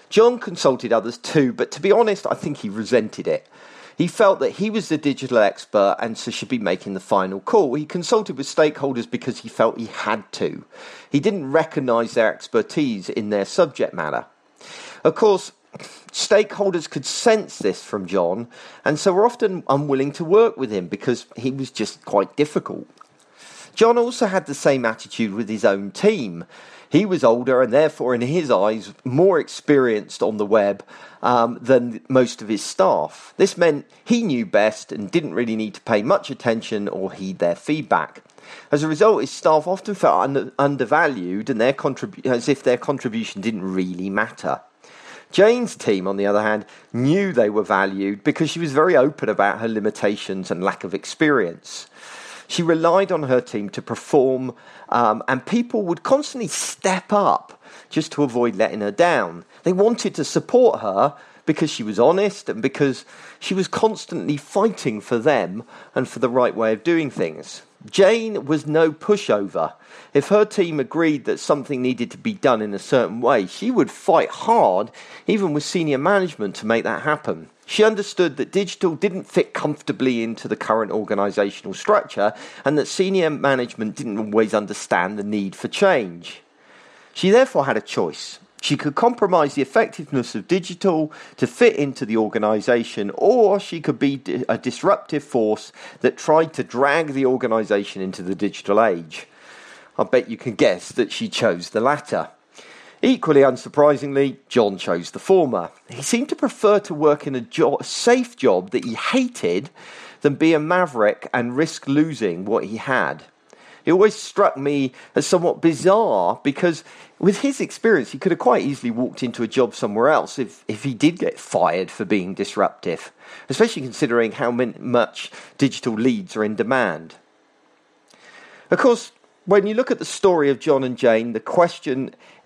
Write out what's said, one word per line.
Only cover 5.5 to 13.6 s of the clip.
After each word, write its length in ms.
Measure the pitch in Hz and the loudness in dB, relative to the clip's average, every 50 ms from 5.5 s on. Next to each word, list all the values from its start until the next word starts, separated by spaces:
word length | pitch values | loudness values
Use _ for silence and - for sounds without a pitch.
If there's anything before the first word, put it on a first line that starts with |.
| - - - _ - 104 98 98 - - | 2 -2 -10 _ 2 2 4 2 2 0
and 180 | 117 113 113 - | -4 -8 -8 -8
so 120 | - 123 | -10 -10
should 180 | 110 - - - | -8 -8 -6 -6
be 100 | 131 120 | -4 -4
making 360 | 104 90 92 95 - 101 98 | -2 -2 -2 -2 -4 -8 -10
the 60 | 95 | -8
final 400 | - - 110 98 95 95 95 98 | -4 -2 0 0 0 -2 -6 -8
call. 320 | - - - 214 185 131 120 | -6 0 2 2 2 2 0
He 120 | 151 151 | -4 -6
consulted 500 | 151 - 180 170 - - 220 208 - 139 | -6 -8 -6 -2 0 0 0 0 -2 -8
with 100 | 127 139 | -10 -8
stakeholders 640 | - - - 156 151 151 - 143 139 131 117 117 - | -6 0 2 2 2 2 -2 -4 -4 -4 -4 -6 -6
because 300 | - 117 - 131 117 - | -8 -8 -6 -6 -10 -8
he 100 | - 113 | -10 -10
felt 300 | - - 117 113 - - | 0 2 2 2 2 -2
he 80 | 117 | -8
had 440 | 107 - - - 107 107 110 98 _ - | -10 -10 -8 -4 -2 -2 -4 -4 _ -8
to. 320 | - - 78 - - - _ _ - - - - - - _ | -4 -4 -4 -4 -6 -16 _ _ -20 -20 -20 -20 -20 -12 _
He 120 | - 147 | -2 0
didn't 300 | 135 208 202 190 143 131 | 0 0 -2 -2 -4 0
recognise 600 | 139 160 156 156 - 156 131 123 117 117 117 110 - | 0 0 0 0 -2 -6 -2 0 0 0 0 0 0
their 220 | 120 113 107 - | 2 2 2 0
expertise 760 | - - - - 117 104 - - 165 151 131 113 98 90 - | -2 -8 -2 0 0 0 0 -2 -2 -2 -2 -2 -6 -6 -8
in 220 | - - 107 104 | -6 -6 -4 -2
their 140 | 104 101 98 | -2 -2 -2
subject 500 | - - - | -2 2 0